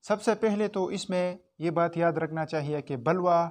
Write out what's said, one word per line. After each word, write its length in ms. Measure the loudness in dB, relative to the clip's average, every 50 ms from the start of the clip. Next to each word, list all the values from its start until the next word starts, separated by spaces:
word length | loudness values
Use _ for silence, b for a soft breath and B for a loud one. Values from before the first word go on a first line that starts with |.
| _
सबसे 300 | -2 -4 -2 2 0 0
पहले 320 | 2 2 0 2 2 0 -2
तो 220 | 0 -2 -2 -2
इसमें 480 | -2 -6 -6 -2 -2 -2 0 -2 -4 -8 _ _ _ _
ये 100 | -4 -2
बात 260 | 2 2 2 2 2
याद 220 | 2 2 2 2 0
रखना 260 | -4 -4 -2 -4 -4
चाहिए 360 | -2 -2 -4 -2 -2 -4 -4 -4
कि 140 | -6 -8 -2
बलवा 380 | 0 0 0 2 4 4 4 4 2 0